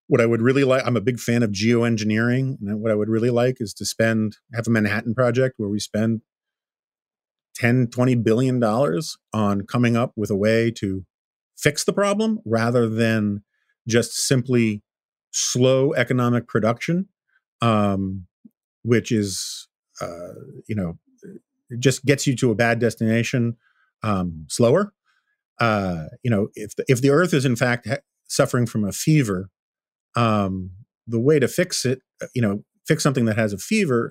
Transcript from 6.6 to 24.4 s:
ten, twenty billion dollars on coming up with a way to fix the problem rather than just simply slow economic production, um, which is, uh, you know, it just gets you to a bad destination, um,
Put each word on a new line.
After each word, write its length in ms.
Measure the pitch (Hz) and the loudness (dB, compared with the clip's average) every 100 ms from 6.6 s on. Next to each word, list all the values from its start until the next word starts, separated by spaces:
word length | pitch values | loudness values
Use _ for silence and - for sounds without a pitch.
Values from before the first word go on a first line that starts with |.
| _ _ _ _ _ _ _ _ _ | _ _ _ _ _ _ _ _ _
ten, 340 | - 120 127 117 | -2 2 2 0
twenty 260 | 123 127 | 0 2
billion 460 | 123 110 110 131 127 | 2 2 2 2 2
dollars 580 | 113 110 147 170 160 - _ | 0 2 0 -2 -6 -12 _
on 300 | 107 104 101 | -2 0 -2
coming 340 | 98 123 120 117 | -2 0 2 2
up 160 | 127 - | 0 -2
with 140 | 104 | -2
a 60 | 101 | 0
way 340 | 107 113 117 | 2 2 0
to 340 | 113 101 95 90 _ _ _ _ - | -2 -6 -6 -10 _ _ _ _ -2
fix 260 | 151 147 | -2 -2
the 80 | - | -4
problem 480 | 196 202 202 220 214 | -2 0 0 -2 -4
rather 440 | 110 113 117 123 113 | -2 0 2 2 0
than 540 | 110 113 113 104 101 - _ _ _ - | 2 2 2 0 -2 -8 _ _ _ 0
just 260 | 117 107 | 0 0
simply 680 | - - 135 127 123 113 104 - _ _ _ _ | -2 0 0 2 2 2 -2 -8 _ _ _ _
slow 600 | - - 127 127 131 139 | -6 -4 2 4 4 2
economic 540 | 156 120 127 120 120 - | 0 0 2 2 0 0
production, 600 | 117 107 117 - 175 190 _ _ _ _ - | 0 2 0 -2 -4 -4 _ _ _ _ -2
um, 680 | 117 107 104 98 95 95 90 _ - _ _ _ | 2 2 2 0 -2 -6 -12 _ -20 _ _ _
which 300 | 113 117 - | 0 2 2
is, 560 | 113 101 92 - - - _ _ - | 0 -2 -4 -10 -12 -18 _ _ -14
uh, 320 | 95 85 90 - - - - | -12 -12 -16 -16 -20 -16 -8
you 80 | |
know, 240 | 104 90 - _ _ 92 - _ _ - | -6 -6 -8 _ _ -20 -20 _ _ -14
it 100 | 120 | -2
just 240 | 135 - | 0 0
gets 220 | - 135 - | 0 0 0
you 80 | 123 | 0
to 140 | 127 | 0
a 40 | |
bad 260 | 110 117 117 | 2 0 2
destination, 760 | 117 - 113 113 117 127 117 117 _ _ _ _ | 0 0 -2 0 0 -2 -2 -4 _ _ _ _
um, 420 | 110 98 90 80 | -4 -2 -4 -8